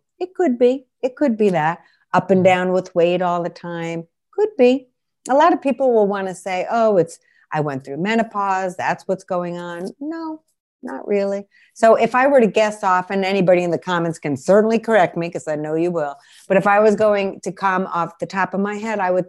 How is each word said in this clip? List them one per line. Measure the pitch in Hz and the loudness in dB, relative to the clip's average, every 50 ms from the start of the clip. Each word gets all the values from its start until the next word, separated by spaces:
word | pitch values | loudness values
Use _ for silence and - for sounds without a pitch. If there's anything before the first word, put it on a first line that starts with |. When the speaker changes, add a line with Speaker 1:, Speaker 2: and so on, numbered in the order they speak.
| _ _ _ _ | _ _ _ _
Speaker 1:
it | 359 359 _ | -10 -10 _
could | - 359 302 240 233 | -2 0 0 2 4
be, | 247 240 262 285 - _ _ _ | 2 2 2 0 -6 _ _ _
it | - 262 254 | -8 -8 -2
could | - 302 277 220 | -2 0 0 2
be | 208 214 202 | 2 0 2
that. | 180 160 151 143 - - _ _ _ _ _ _ - | 2 2 0 -2 -2 -4 _ _ _ _ _ _ 0
Up | 185 180 - | 0 2 4
and | 196 185 | 2 4
Speaker 2:
Mm-hmm. | 180 | 6
Speaker 1:
down | 185 180 180 180 185 | 4 4 4 2 0
with | 180 185 180 - - | -2 -2 -4 -2 0
weight | 175 170 175 180 175 | 2 2 2 2 0
all | 180 175 175 175 170 | 0 -2 -2 -2 -4
the | 175 | -6
time, | 170 - - 175 170 170 165 165 165 165 165 - _ _ _ _ | -10 -10 -12 -10 -10 -8 -8 -8 -8 -10 -12 -14 _ _ _ _
could | _ - 427 427 427 | _ -2 -2 -2 2
be. | - 247 247 254 285 - _ _ _ _ _ _ _ _ - | 4 4 4 4 2 -2 _ _ _ _ _ _ _ _ 0
A | 254 | 2
lot | 285 311 359 | 4 4 4
of | 339 269 | 4 2
people | - 277 269 - 269 254 233 | 0 -4 -2 0 0 2 2
will | 220 208 | 2 2
wanna | 196 202 196 190 190 180 | 2 -2 -4 -6 -8 -8
say, | - - 196 185 180 175 - | -10 -8 -6 -4 -4 -4 -2
"Oh, | 226 233 226 220 208 | 0 0 2 4 4
it's, | 180 156 - - - _ _ _ _ _ _ | 2 2 0 -6 -16 _ _ _ _ _ _
I | - 156 | -6 -4
went | 147 147 139 131 139 | -4 -4 -6 -8 -10
through | - 139 | -10 -8
menopause, | 151 180 208 226 226 220 226 - 202 196 196 190 190 190 185 180 | -6 -4 -2 0 -2 -2 -2 -4 -4 -4 -2 -2 -2 -4 -6 -6
that's | - 120 143 175 - - | -6 -4 -4 -4 -4 -4
what's | - 190 185 - | -6 -6 -6 -6
going | - 190 180 175 175 175 | -6 -6 -6 -4 -6 -8
on." | 175 175 175 170 170 185 214 240 _ | -10 -10 -10 -10 -10 -10 -12 -12 _
No, | 277 302 330 330 330 320 320 311 _ _ _ _ _ _ _ _ 254 | -10 -10 -10 -8 -10 -12 -12 -14 _ _ _ _ _ _ _ _ -16
not | 247 262 262 - | -14 -14 -12 -6
really. | - 202 202 196 196 196 202 202 _ _ _ _ _ _ | -4 -2 -2 -2 -4 -6 -8 -10 _ _ _ _ _ _
So | - 226 226 220 | 2 4 4 6
if | - 226 226 254 | 4 2 0 2
I | 247 262 | 2 2
were | 285 285 262 | 4 4 4
to | 226 | 4
guess | 190 - 220 214 214 214 214 208 | 4 2 2 0 0 -2 -2 0
off, | 190 180 180 180 - | 0 0 0 0 -2
and | 196 196 190 | -4 -2 -2
anybody | 185 196 196 185 180 180 180 175 | 0 0 2 4 4 4 4 2
in | 175 | 0
the | 165 156 | -4 -4
comments | - 185 180 170 170 170 160 - | -4 -4 -2 -2 -2 -4 -6 -6
can | - 151 143 | -6 -6 -6
certainly | 131 - - 190 214 214 220 226 220 | -4 0 2 4 4 4 2 0 -2
correct | 226 233 226 202 175 - - | 0 2 2 2 2 2 0
me, | 175 170 170 | -6 -8 -6
'cause | 175 165 - | -8 -10 -8
I | 160 151 | -8 -6
know | 147 151 156 156 | -6 -6 -4 -2
you | 160 170 180 | -2 -2 -2
will, | 175 165 147 143 139 - _ _ - - - | -2 -4 -6 -6 -8 -14 _ _ -20 -20 -4
but | - 190 | 0 0
if | 190 175 | 2 2
I | 208 202 208 | 4 4 4
was | 214 220 202 | 4 4 4
going | 214 220 214 208 202 196 196 - - | 4 2 2 2 0 -2 -4 -6 -8
to | - 196 | -10 -12
come | 175 - 202 196 185 185 190 | -8 -4 -2 -2 0 -2 -4
off | - - 170 170 165 - _ | -4 -4 -4 -4 -6 -6 _
the | 175 | -10
top | 165 190 196 185 185 - | -6 -4 -4 -4 -2 -2
of | 202 | -4
my | 196 202 208 | -4 -4 -4
head, | 202 214 226 214 202 | -6 -6 -6 -4 -2
I | 185 180 | -2 0
would, | 180 185 180 | 0 -2 -2